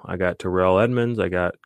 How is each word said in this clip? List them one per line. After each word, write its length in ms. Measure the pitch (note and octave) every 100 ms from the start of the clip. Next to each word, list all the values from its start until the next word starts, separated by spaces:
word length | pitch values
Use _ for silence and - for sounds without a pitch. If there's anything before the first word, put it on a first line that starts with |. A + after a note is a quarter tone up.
I 140 | - F#2
got 220 | F2+ E2+
Terrell 380 | F#2 F#2 F#2 F#2
Edmonds. 420 | A#2+ B2 A#2 A2+
I 100 | F#2
got 260 | F2+ F2 -